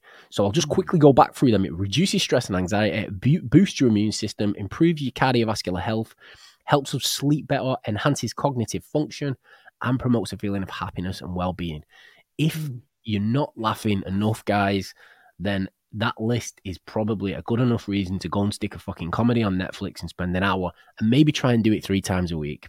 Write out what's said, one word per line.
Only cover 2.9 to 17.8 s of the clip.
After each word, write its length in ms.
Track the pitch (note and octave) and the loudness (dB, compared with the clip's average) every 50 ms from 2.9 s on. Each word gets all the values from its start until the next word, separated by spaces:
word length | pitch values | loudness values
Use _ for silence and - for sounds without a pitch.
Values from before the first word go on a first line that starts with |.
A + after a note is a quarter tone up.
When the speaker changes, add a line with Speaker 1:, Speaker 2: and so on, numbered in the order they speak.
| D#2+ G#2+ | 0 -2
Speaker 1:
it 240 | G2 - G2+ F2+ | -4 -6 -8 -2
bo-, 260 | - B2+ D#3+ - - A2+ | 2 2 2 2 2 6
boosts 320 | - D#3+ G3+ - - - | 6 6 6 6 2 2
your 100 | C#3+ A#2+ | 4 4
immune 220 | G#2+ G2+ G#2+ G#2+ | 4 4 2 2
system, 440 | G2 - A2 G2+ - - G#2+ G2+ - - | 0 -2 -6 -6 -4 -2 -2 -2 -2 -4
improves 440 | G2+ F#2+ - - E3 E3+ E3+ D3 | -6 -8 0 2 2 2 2 0
your 100 | C#3+ B2 | -2 -6
cardiovascular 680 | - - C#3 C3 B2 A#2 A2+ A2 G#2 - - F2+ F2+ F2 | -2 0 0 2 4 2 2 2 -2 -4 -4 -4 -4 -4
health, 360 | - A#2 A2 A2 A2+ - - _ - - - - - - _ _ _ | -2 -2 -2 -2 -4 -6 -10 _ -20 -20 -20 -20 -20 -20 _ _ _
helps 300 | - C#3 C#3 C#3 - - | 0 0 0 0 0 -6
us 80 | B2+ - | -4 -4
sleep 420 | - - - C#3 C#3+ D3+ D3 - - | -4 -4 -2 0 0 0 0 0 -2
better, 280 | D3 C3 - C3 C3 - - - | -2 -2 0 -2 -4 -4 -4 -6
enhances 460 | G#2 G#2 - D3 C#3 - - A2+ - | -6 0 0 0 0 0 -4 -8 -6
cognitive 500 | - - C#3+ C3 A#2+ G#2+ - - F#2 - | -2 -2 -2 0 0 -4 -4 -4 -8 -8
function, 540 | - - D3+ D3+ A2+ - - D3 C#3+ B2 - _ _ - - _ - _ - - | -4 -2 -2 -2 -2 -6 -8 -6 -6 -6 -8 _ _ -20 -20 _ -20 _ -8 -4
and 160 | A#2+ C3 B2 | -2 -2 0
promotes 340 | - B2+ A#2+ A2+ F#2+ - G2+ | 2 2 2 2 0 -4 -8
a 40 | F#2+ | -8
feeling 260 | - G2+ G2 G2 F#2+ | -6 -4 -4 -4 -4
of 60 | F2 | -6
happiness 500 | - - F#2 - - - F2 F#2+ F#2 - | -8 -8 -10 -8 -6 -6 -6 -6 -6 -8
and 140 | - E2+ F2+ | -8 -8 -6
well-being. 480 | F2+ F2+ F2+ F2 - F2 E2+ D#2 D2+ - _ _ - - - _ _ _ _ _ - | -4 -2 -4 -4 -4 -6 -8 -8 -10 -12 _ _ -20 -20 -20 _ _ _ _ _ -2
If 180 | D3 D#3+ - | -2 -2 -2
Speaker 2:
Hmm. 220 | D#3+ D#3 C#3+ A#2+ A#2 - _ _ _ - | -2 -8 -8 -10 -12 -14 _ _ _ -8
Speaker 1:
you're 180 | A2+ G#2 G2+ | -4 -2 -2
not 320 | G2+ A2 A#2+ C#3+ D3+ - _ - | 0 0 0 0 -2 -2 _ -4
laughing 460 | A2 A2 G#2 - - A2 G2+ F#2+ - - | -4 -4 -4 -2 -2 -2 0 0 -2 -2
enough, 380 | F#2+ G2 G#2+ A2 A2 - - | -2 0 0 0 0 -2 -2
guys, 480 | - G2+ G#2 G2 G2 G2+ G2 F#2+ - - _ - - - _ _ _ _ - | 0 0 2 2 2 0 -2 -4 -6 -12 _ -20 -20 -20 _ _ _ _ -8
then 300 | F2 G2+ G2+ F#2+ F#2+ - _ _ _ _ - | -4 -4 -2 -2 -4 -6 _ _ _ _ -6
that 260 | G#2+ A2 A#2+ - - | -4 -4 -4 -2 -2
list 400 | A2 A2+ A#2+ A2+ - - - _ - | -2 -2 -2 -2 -4 -6 -14 _ -12
is 120 | F#2+ F2 - | -12 -12 -12
probably 540 | _ - - A2 G#2+ G#2+ A2+ F#2 G2 G2 E2+ | _ -6 -4 -2 -2 -2 -2 -2 -2 -4 -4
a 80 | D2 - | -6 -4
good 180 | - A#2 A#2 | -4 0 0
enough 260 | B2+ A#2+ A#2 G#2 | 2 2 2 0